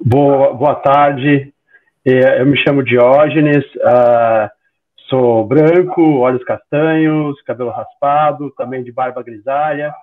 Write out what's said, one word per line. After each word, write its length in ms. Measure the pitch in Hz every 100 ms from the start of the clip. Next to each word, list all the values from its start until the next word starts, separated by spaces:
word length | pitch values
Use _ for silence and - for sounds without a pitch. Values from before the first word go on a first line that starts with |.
Boa, 540 | 120 135 143 139 139
boa 220 | 127 143 120
tarde. 760 | 139 143 143 139 143 143 131 _ _ _ _ _
É, 360 | 131 127 131 135
eu 60 | 131
me 100 | 139
chamo 260 | - 143
Diógenes, 840 | 117 123 123 139 151 156 151 143 139 -
ah, 680 | - 123 120 120 117 113 104 _ _ _ _ _ -
sou 360 | 131 123 117
branco, 560 | 104 139 156 175 180 - 160 139
olhos 260 | 127 127
castanhos, 1000 | - 135 - 147 160 160 156 156 147 139
cabelo 280 | - 113 123
raspado, 840 | 117 - - 143 147 151 139 143
também 320 | - 120 131
de 80 | 120
barba 300 | 120 127 123
grisalha, 720 | 120 110 104 143 151 147 147 -